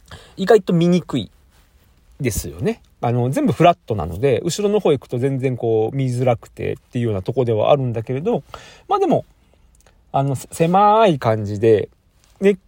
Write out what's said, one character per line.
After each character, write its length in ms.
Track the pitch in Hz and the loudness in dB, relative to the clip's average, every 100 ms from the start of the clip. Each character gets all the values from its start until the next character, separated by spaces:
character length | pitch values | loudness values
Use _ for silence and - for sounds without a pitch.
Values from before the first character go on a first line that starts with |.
| - - - - | -20 -20 -18 -4
意 100 | 190 | 4
外 160 | 220 | 4
と 100 | - | 4
見 140 | 170 175 | 2 2
に 160 | 175 | 2
く 160 | - 139 | 0 -6
い 140 | 92 _ _ _ _ _ _ _ _ - | -6 _ _ _ _ _ _ _ _ -8
で 100 | 127 | -6
す 180 | - - | -4 -8
よ 120 | 80 | -6
ね。 200 | 160 233 _ _ | -6 -6 _ _
あ 100 | 120 | -2
の、 180 | 120 123 | 0 -2
全 160 | 147 269 | 0 0
部 60 | |
フ 120 | 127 | 4
ラ 100 | 165 | 4
ッ 40 | 170 - | 4 -2
ト 100 | 104 | -6
な 100 | 82 | -6
の 140 | 92 | -2
で、 200 | 139 113 | 0 0
後 180 | 175 - | -2 -4
ろ 100 | 202 | -2
の 60 | 208 | 0
方 140 | 190 | 0
行 80 | 139 | -2
く 80 | - | -4
と 100 | 123 | -4
全 200 | 139 135 | -4 -2
然 180 | 131 123 | -4 -4
こ 340 | 117 110 110 | -2 0 -2
う、 40 | 135 | -2
見 120 | 131 | -4
づ 160 | 120 | -2
ら 120 | 127 117 | 0 -2
く 120 | - | -6
て 260 | - 95 | -10 -8
っ 20 | 101 | -8
て 220 | _ 123 | _ -4
い 40 | |
う 40 | 117 | -4
よ 40 | |
う 40 | |
な 80 | 98 | -4
と 100 | 95 | -4
こ 120 | 131 | -2
で 80 | 120 | 0
は 200 | 107 113 | 0 2
あ 40 | 143 | 2
る 60 | |
ん 100 | 127 | 0
だ 100 | 117 | -6
け 100 | 113 | -6
れ 80 | 127 | -6
ど、 240 | 190 240 - - - - - | -4 -4 -6 -20 -20 -16 -4
ま 80 | 392 | -2
あ 20 | |
で 80 | 381 | 0
も、 180 | 180 - _ _ _ _ _ _ _ _ | 0 -2 _ _ _ _ _ _ _ _
あ 100 | 139 | -2
の、 140 | 139 131 | -2 -4
せ-、 100 | - | -6
狭 540 | - 165 185 208 220 220 | -2 0 4 4 4 4
い 100 | 147 | 2
感 260 | 117 110 | 0 -2
じ 140 | 101 104 | -4 0
で、 300 | 113 107 - _ _ _ _ - | 4 4 2 _ _ _ _ -2
熱 200 | 196 202 | 0 0